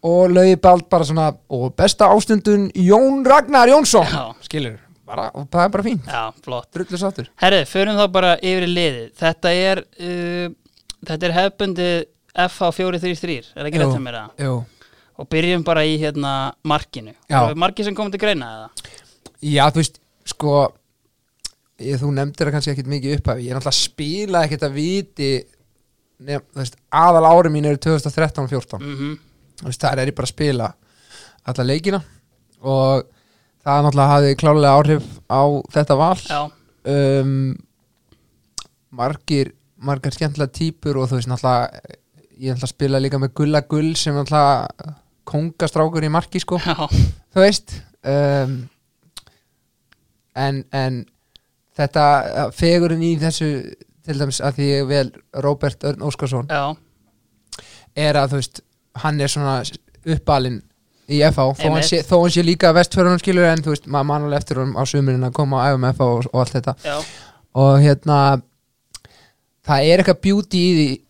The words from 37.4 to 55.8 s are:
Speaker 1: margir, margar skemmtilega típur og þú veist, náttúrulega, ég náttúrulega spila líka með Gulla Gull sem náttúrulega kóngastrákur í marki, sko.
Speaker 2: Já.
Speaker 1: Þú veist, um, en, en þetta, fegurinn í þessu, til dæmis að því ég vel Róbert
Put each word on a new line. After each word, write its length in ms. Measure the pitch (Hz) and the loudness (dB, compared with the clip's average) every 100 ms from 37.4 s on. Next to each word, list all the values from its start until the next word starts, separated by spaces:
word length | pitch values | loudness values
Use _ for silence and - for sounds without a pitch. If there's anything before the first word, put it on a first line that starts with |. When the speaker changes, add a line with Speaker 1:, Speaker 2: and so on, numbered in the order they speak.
| 135 - - _ _ _ _ _ _ _ _ - - _ _ | -4 -6 -14 _ _ _ _ _ _ _ _ -18 -18 _ _
Speaker 1:
margir, 600 | 123 123 147 - 147 135 - _ _ | -6 -6 -6 -4 -2 -2 -6 _ _
margar 320 | 131 139 139 | -6 -4 -4
skemmtilega 380 | - 156 143 139 | -4 -6 -4 -6
típur 460 | - 165 160 151 135 | -4 -6 -4 -6 -2
og 100 | 127 | -2
þú 100 | 131 | -2
veist, 100 | 117 | -4
náttúrulega, 500 | 127 127 123 120 - - - _ _ _ | -4 0 0 -2 -10 -20 -20 _ _ _
ég 160 | _ 131 | _ -6
náttúrulega 240 | 127 127 | -6 -6
spila 240 | - 139 135 | -4 -2 -2
líka 200 | 135 135 | -2 -2
með 160 | 135 | -4
Gulla 280 | - 147 151 | -2 0 0
Gull 320 | 143 151 156 | 0 -2 -2
sem 200 | 160 - | -2 -4
náttúrulega 760 | 143 135 151 143 131 - - 156 151 _ _ - | -4 0 2 4 2 -2 -12 -18 -18 _ _ -8
kóngastrákur 800 | 151 165 160 160 - 160 165 | -6 -6 -4 -4 0 -2 0
í 60 | 156 | -2
marki, 280 | 160 - 185 | -2 -2 -8
sko. 180 | - 180 | -4 -6
Speaker 2:
Já. 140 | 175 160 151 - - - _ | -4 -4 0 2 2 0 _
Speaker 1:
Þú 80 | - | 4
veist, 380 | 196 208 - - - _ | 4 4 -8 -16 -16 _
um, 540 | - 143 143 139 131 131 127 _ _ _ _ - _ _ _ _ _ _ _ _ _ _ _ - | -4 0 0 0 -2 -6 -10 _ _ _ _ -20 _ _ _ _ _ _ _ _ _ _ _ -6
en, 260 | 139 139 - | -4 -4 -6
en 280 | 135 131 127 - _ _ _ _ _ _ - | -6 -4 -6 -10 _ _ _ _ _ _ -6
þetta, 260 | 143 - 147 143 - - 147 | -4 2 4 4 0 -4 -6
fegurinn 500 | - 170 175 170 165 | -2 2 2 2 0
í 120 | 165 165 | 0 0
þessu, 320 | 160 156 156 143 - - - _ | -2 -2 -4 -4 -8 -16 -20 _
til 160 | - 139 | -10 -4
dæmis 220 | 139 127 | -4 -4
að 140 | 139 131 | -4 -2
því 100 | 143 | 0
ég 200 | 139 135 | 0 0
vel 180 | 143 127 - _ | 0 -2 -6 _
Róbert 500 | - 143 143 143 - | -6 -4 -2 -4 -4